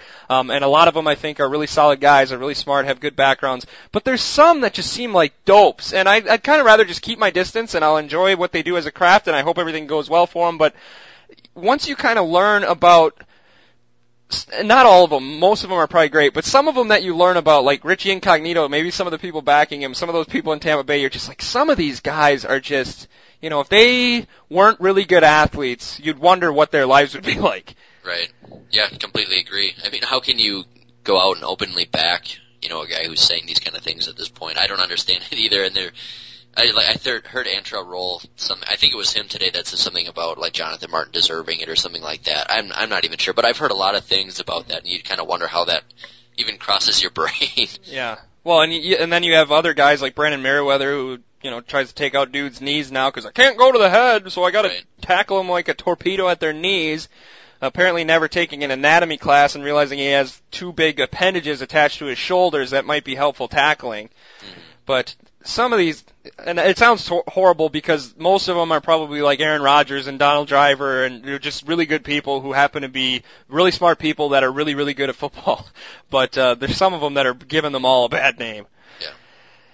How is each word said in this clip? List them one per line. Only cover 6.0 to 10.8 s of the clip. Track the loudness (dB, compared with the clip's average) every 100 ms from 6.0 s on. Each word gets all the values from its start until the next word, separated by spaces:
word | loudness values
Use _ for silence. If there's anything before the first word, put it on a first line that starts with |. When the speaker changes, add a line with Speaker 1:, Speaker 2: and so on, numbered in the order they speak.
| 2
Speaker 1:
I, | 2 2
I'd | 0
kinda | 2 4
rather | 6 6 4
just | -2
keep | -8 -2
my | 0
distance, | 0 -2 -4 -4
and | 0
I'll | 2 2
enjoy | 0 0 0 0
what | -2
they | -4
do | -4 -4
as | -4
a |
craft, | 0 4 4 4
and | -2
I |
hope | 0 -2
everything | -4 -6 -4
goes | -4 0
well | 2 2
for | 0 -2
'em, | 2
but | 0 0